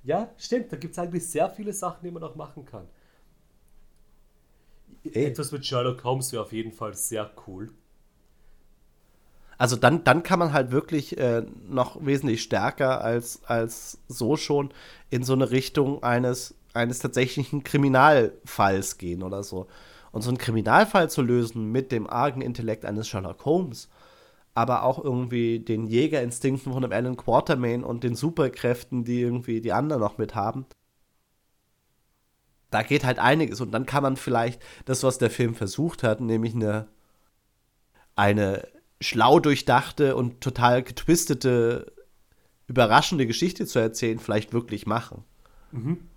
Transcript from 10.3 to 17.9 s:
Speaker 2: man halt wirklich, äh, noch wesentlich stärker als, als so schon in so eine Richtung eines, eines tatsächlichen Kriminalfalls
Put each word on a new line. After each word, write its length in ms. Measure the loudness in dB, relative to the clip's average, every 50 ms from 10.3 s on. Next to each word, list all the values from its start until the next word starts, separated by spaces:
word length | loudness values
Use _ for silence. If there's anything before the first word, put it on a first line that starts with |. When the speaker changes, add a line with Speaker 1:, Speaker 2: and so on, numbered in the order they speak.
| 0 2
Speaker 2:
man 140 | 2 2 2
halt 180 | 0 0 2
wirklich, 460 | 0 -2 0 0 -4 -4 -4 -4 -4
äh, 260 | -2 0 0 0 0 -2 -6 -14 -18 -14
noch 380 | -6 -2 -2 -2 -2 -4 -6 -2
wesentlich 380 | 0 0 0 2 0 -2 -2 -2
stärker 580 | -2 -2 0 0 -2 0 0 0 0 0 0
als, 400 | 0 -2 -2 -2 -4 -6 -14 -14 -6
als 540 | -2 -2 -2 -2 -4 -6 -12 -16 -16 -18 -18 -18
so 280 | -14 -8 -4 0 0 0
schon 360 | 0 0 0 0 0 0 -4 -10 -18 -20 -20 -20 -20 -10 -4
in 140 | -4 -4 0
so 100 | 2 2
eine 160 | 2 2 2
Richtung 540 | 2 0 0 0 0 0 2 2 0 -2 0
eines, 520 | 0 2 2 2 0 -2 -4 -8 -14 -16 _ _ _ -4
eines 260 | -2 -2 -2 -2 -4
tatsächlichen 640 | -6 -2 0 0 0 0 0 -6 -4 -4 -6 -6 -4
Kriminalfalls 1300 | 0 2 2 4 6